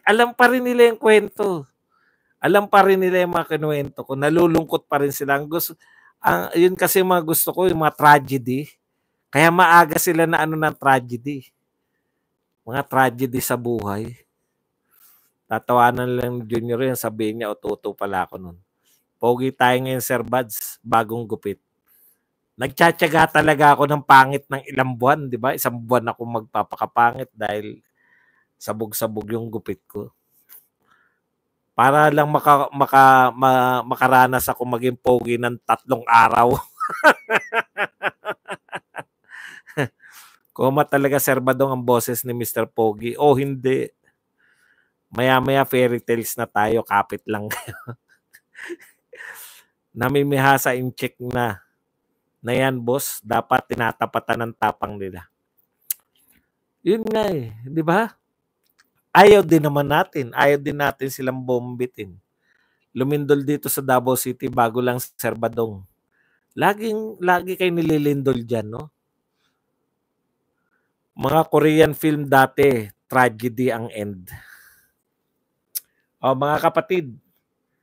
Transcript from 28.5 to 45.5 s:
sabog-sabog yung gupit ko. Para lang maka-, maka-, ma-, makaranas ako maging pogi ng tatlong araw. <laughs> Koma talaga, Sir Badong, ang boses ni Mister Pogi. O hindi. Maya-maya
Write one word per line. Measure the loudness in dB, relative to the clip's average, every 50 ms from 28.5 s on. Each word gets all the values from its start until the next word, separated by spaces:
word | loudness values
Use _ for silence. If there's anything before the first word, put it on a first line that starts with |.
| _ -14
sabog-sabog | -10 -8 -8 -8 -8 -8 -6 -6 -6 -6 -6 -8 -8 -8
yung | -8 -8 -8
gupit | -8 -10 -10 -10 -10 -12 -12 _
ko. | _ -14 -14 -14 -14 _ _ _ _ _ _ _ _ -20 -20 _ _ _ _ _ _ _ _ _ _ _ _ _ _ _ _ _ _ _ _ _ _ _
Para | 2 2 4 4 4 4 4
lang | 4 2 0 0
maka-, | 0 0 4 4 4 4 2 -2
maka-, | -2 -2 0 4 6 6 8 8 8 6 4 2 0
ma-, | 0 0 2 2 2 2 0 0 -2 -4
makaranas | -6 -4 0 0 4 4 4 4 4 2 -2 -4 -4
ako | -6 -6 -6
maging | -6 -6 -4 -4 -4 -4 -2
pogi | 0 0 0 0 0 -2 -4 -4
ng | -4 -6 -6 -6
tatlong | _ -2 -2 -2 _ -4 -6 -4 0 4
araw. | 6 6 6 6 4 4 4 4 2 -2
<laughs> | -6 -10 _ -10 -10 -8 -4 0 2 2 2 2 -2 -4 -4 -4 -4 -4 -6 -6 -6 _ -6 -8 -8 -8 _ -8 -8 -8 -8 _ -12 -14 -14 _ _ -18 -18 -18 _ -16 -16 -16 _ _ -18 -18 -18 _ _ _ _ _ -20 -20 -20 -20 -20 -20 _ -12 -6 -6 -6 -6 _ _ _ -20 -20 -20 -20 -20 _ _ _ _ -6
Koma | -2 0 0 2 0 0 0
talaga, | 0 0 0 0 0 0
Sir | 0 0 0
Badong, | 0 0 0 0 0 0 -2
ang | -2 -4 0
boses | 0 0 0 0 -2 -6 -6 -6
ni | -8
Mister | -8 -8 -8 -6 -6 -6 -6
Pogi. | -4 -2 -2 0 0 -2 -4 -8 -8 -4 2
O | 4 4 4
hindi. | 2 0 -4 -6 -4 -2 -2 -2 -2 -4 -8 _ _ _ _ _ _ _ _ _ _ _ _ _ _ _ _ _ _ _ _ _ _ _ _
Maya-maya | -6 -2 0 2 2 2 2 2